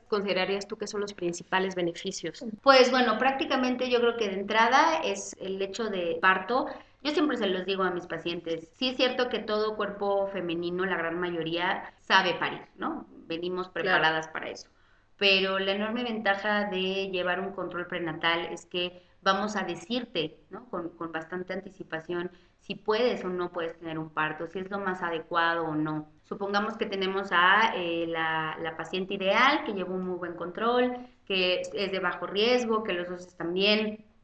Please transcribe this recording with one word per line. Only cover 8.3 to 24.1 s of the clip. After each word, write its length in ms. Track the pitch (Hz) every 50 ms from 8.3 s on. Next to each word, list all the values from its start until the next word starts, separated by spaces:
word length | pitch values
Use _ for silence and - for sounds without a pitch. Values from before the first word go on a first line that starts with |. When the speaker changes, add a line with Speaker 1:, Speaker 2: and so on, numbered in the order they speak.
| 170 175 170 165 165 160 - - _
Speaker 2:
sí 140 | _ 262 254
es 80 | 254 -
cierto 320 | 262 247 240 - 247 247
que 100 | 247 220
todo 360 | 214 - 214 214 214 220 214
cuerpo 520 | 208 208 196 190 - 202 202 202 196 196 196
femenino, 580 | 196 190 170 170 165 170 175 175 175 180 185
la 120 | 190 180 165
gran 220 | 165 165 165 175
mayoría, 760 | 180 180 175 165 160 160 165 170 175 185 196 - - - - _
sabe 320 | _ - 214 190 190 180 165
parir, 260 | - 156 143 - - - - _ -
¿no? 280 | 196 262 320 - - - - - - -
Venimos 420 | 165 165 175 180 185 180 180 180
Speaker 1:
Claro. 40 | -
Speaker 2:
preparadas 540 | 170 165 190 185 170 160 160 160 160 160 -
para 200 | - - - -
eso. 200 | - - - - _ _ _ _ _ _ _ _ _ -
Pero 420 | 208 196 196 190 190 190 190 190
la 140 | 196 196 196
enorme 300 | 202 208 220 226 247 247
ventaja 640 | 240 220 214 - 196 196 202 - 214 208 208 202 180
de 400 | 185 185 185 190 190 196 196 190
llevar 280 | 185 180 175 180 180 185
un 120 | 190 196 196
control 340 | - 175 170 - 175 175 -
prenatal 580 | 185 175 175 165 156 165 - 165 170 170 175 -
es 140 | - 175 -
que 380 | - - 180 175 175 175 - - _ _ _
vamos 340 | - 196 190 196 208 208 208
a 80 | 202 180
decirte, 760 | 170 170 165 - - 233 254 233 - - 175 151 151 - - _ _
¿no? 160 | 190 - - -
Con, 200 | - 180 170 165
con 220 | - - 170 165
bastante 420 | 165 160 160 - 185 180 180 - 185
anticipación 800 | 190 190 196 - - 170 - - 160 160 - 175 175 175 180 - - - _ _ _
si 160 | _ - -
puedes 480 | - - - 214 220 247 247 202 190 185
o 40 | 180
no 220 | 180 180 175 175
puedes 260 | - 175 165 165 165 -
tener 220 | 170 165 160 160
un 100 | 160
parto, 380 | 160